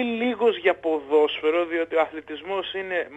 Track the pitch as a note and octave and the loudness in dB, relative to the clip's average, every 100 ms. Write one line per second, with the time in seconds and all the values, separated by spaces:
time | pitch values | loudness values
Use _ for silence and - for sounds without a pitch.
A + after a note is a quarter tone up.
0 | B3 A3+ B3 G#3+ A3+ F3+ F3+ F3 E3 D#3 | 0 0 -2 2 2 4 2 2 0 -2
1 | C#3 D3+ D3+ - D#3 E3+ E3+ E3 E3 D#3+ | 2 4 4 2 0 0 0 -2 0 0
2 | D#3 D#3+ D3 D3 E3+ G3 F#3 F#3+ F#3+ F3+ | 0 -2 -12 -12 -6 -6 -4 -6 -6 -4
3 | C3+ | -4